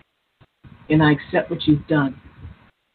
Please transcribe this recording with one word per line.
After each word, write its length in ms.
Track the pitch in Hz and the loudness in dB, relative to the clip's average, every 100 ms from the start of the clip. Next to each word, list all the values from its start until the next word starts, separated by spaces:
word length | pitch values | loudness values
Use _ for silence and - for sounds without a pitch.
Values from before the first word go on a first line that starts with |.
| _ _ _ _ _ _ - - - | _ _ _ _ _ _ -20 -14 -2
And 140 | 156 | 2
I 100 | 151 | 4
accept 380 | 143 - 180 - | 2 -2 -4 -4
what 160 | 170 - | -4 0
you've 200 | 147 - | 0 0
done. 320 | 151 135 - - - - - _ _ _ | -2 -2 -6 -20 -20 -20 -20 _ _ _